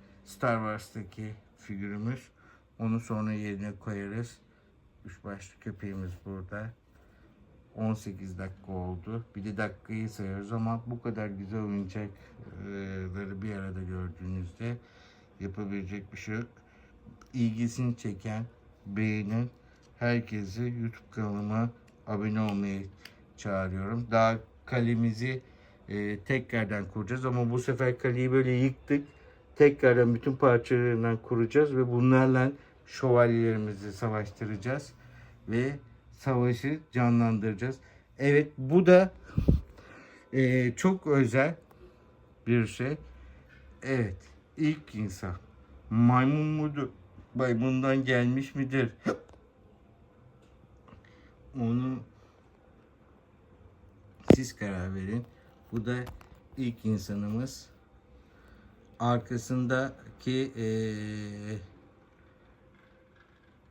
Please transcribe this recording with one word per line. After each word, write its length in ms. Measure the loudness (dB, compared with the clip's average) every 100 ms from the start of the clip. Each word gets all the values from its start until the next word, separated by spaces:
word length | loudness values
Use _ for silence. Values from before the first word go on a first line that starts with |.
| -20 -20 -20
Star 300 | -2 0 0
Wars'taki 800 | -2 -6 -8 -12 -12 -12 -12 -12 -20 _
figürümüz. 720 | -12 -10 -8 -6 -6 -6 -12 _ -20 -20 _ -6
Onu 200 | -2 -2
sonra 340 | -2 -4 -2
yerine 380 | -4 -4 -6 -8 -8
koyarız. 580 | -8 -8 -6 -6 -8 -12 -20 _ _ _ _ _ -20
Üç 180 | -14
başlı 360 | -12 -12 -14 -14
köpeğimiz 520 | -12 -10 -8 -8 -8 -10 -12
burada. 480 | -12 -10 -10 -10 -14 _ -20 -20 -20 -20 -20 -20 -20 -16 -2
On 180 | -2
sekiz 440 | -2 -6 -10 -10 -8
dakika 340 | -10 -12 -8
oldu. 540 | -6 -4 -6 -8 -8 -8 -10
Bir 100 | -8
de 120 | -4
dakikayı 520 | -4 -6 -10 -6 -6
sayıyoruz 440 | -6 -8 -8 -6
ama 300 | -2 -2 -2 -6
bu 160 | -8
kadar 260 | -6 -6 -6
güzel 340 | -8 -8 -6
oyuncakları 1800 | -4 -4 -4 -6 -8 -12 -20 -20 -18 -14 -10 -8 -8 -6 -6 -8 -8 -8
bir 140 | -6 -6
arada 280 | -8 -8
gördüğünüzde 960 | -6 -6 -8 -8 -6 -6 -6 -8 -8 -8 -12 -20 -20 -20 -20 -12
yapabilecek 720 | -10 -8 -6 -6 -6 -10 -12
bir 40 | -14
şey 180 | -8 -6
yok. 120 | -8 -14 -20 -20 -20 -20 -20 -20 -10
İlgisini 640 | -2 0 0 -2 -2 -2 -4
çeken, 480 | -8 -8 -8 -8 -8 -14 -20 -20 -8
beğenen 640 | -2 0 -2 -2 -2 -2 -8 -20 -20 -20 -4
herkesi 640 | 0 0 -2 -6 -6 -4
YouTube 500 | -4 -4 -6 -8 -12
kanalıma 580 | -6 -4 -4 -2 0 -2 -4 -20 -18 -8
abone 340 | -4 -2 0
olmayı 460 | 0 0 -2 -4 -8 -16 -20 -20 -20 -12
çağırıyorum. 680 | -4 -2 -2 -4 -4 -6 2
Daha 260 | 4 6 4 -6 -20 -4
kalemizi, 760 | 0 2 2 2 0 -4 -6 -10 -20 -20 -20 -8
e, 300 | -4 -4 -4
tekrardan 640 | -2 -4 -2 -2 -2 -4 -6
kuracağız 380 | -6 -6 -4 -2
ama 260 | 0 0
bu 80 | 0
sefer 400 | -2 0 0 0
kaleyi 320 | 0 0 2
böyle 200 | 4 4
yıktık. 560 | 4 2 0 -2 -2 -2 -16 -20 -20 -10 6
Tekrardan 600 | 6 8 6 8 6 4
bütün 200 | 0 4
parçalarından 840 | 6 6 4 2 4 2 0 -2
kuracağız 580 | -2 0 4 4 4 2
ve 160 | 2
bunlarla 600 | 4 6 8 6 4 2 -2 -14 -20 -16
şövalyelerimizi 1080 | -2 4 6 6 6 2 0 -2 -6 -10
savaştıracağız 1000 | -6 -4 -2 -4 -6 -6 -4 -4 -6 -8 -18 -20 -20 -20 -16 -4
ve 320 | 0 0 -4 -12 -20 -20
savaşı 680 | -6 0 2 2 0 -2 -4 -4
canlandıracağız. 840 | 0 4 4 4 2 -2 -2 -6 -6 -14 -20 _ -2
Evet, 320 | 4 4 2 -4
bu 280 | 2 6 10
da, 260 | 8 8 -2 -6 2 4 4 0 -18 -20 -20 -20 -20 -4
e, 380 | 0 4 4 2 2
çok 320 | 2 2 2
özel 480 | 4 4 4 2 -2 -14 -20 -20 -20 -20 -20 -20 -10 2
bir 200 | 2 2
şey. 300 | -2 -6 -6 -10 -20 -20 -20 -20 -20 -20 -10
Evet, 340 | -2 0 -2 -6 -16 -20 -16 -2
ilk 380 | 0 0 -6 -6
insan 400 | -6 -6 -8 -10 -14 -20 -20 -20 0
maymun 580 | 6 8 8 4 2 0
mudur? 420 | 0 -2 -2 -6 -8 -20 -20 -8 -2
Maymundan 720 | 0 2 2 2 2 2 2
gelmiş 500 | 2 2 0 -2 -4
midir? 340 | -2 0 0 -2 -4 -4 -10 -20 -20 -20 -20 -20 -20 -20 -20 -20 -20 -20 -20 -20 -20 -20 -20 -20 -20 -20 -20 -20 -12 -2
Onu 400 | 0 0 0 -4 -10 -20 -20 -20 -20 -20 -20 -20 -20 _ -20 -20 _ _ -20 -20 -20 -20 -20 -20 -20 2 6 6
siz 200 | 4 -6
karar 400 | -4 -4 -4 -4
verin. 280 | -4 -6 -8 -16 -20 -20 -8
Bu 140 | -6 -4
da 100 | -4 -6 -14 -20 -20 -16 -6
ilk 280 | -4 -2 -2
insanımız. 840 | -2 -2 -4 -2 -4 -6 -10 -18 -20 -20 -20 -20 -20 -20 -20 -20 -20 -20 -20 -20 -4
Arkasındaki, 1500 | 0 0 -2 -6 -2 -2 0 0 -2 -8 -20 -8 -4 -2 -2 -4
e, 80 | -2 -2 -2 -6 -8 -8 -10 -10 -10 -10 -12 -20 -20 -20 -20 -20 -20 _ -20 _ -20 -20 _ -20 _ -20 _ _ _ _ _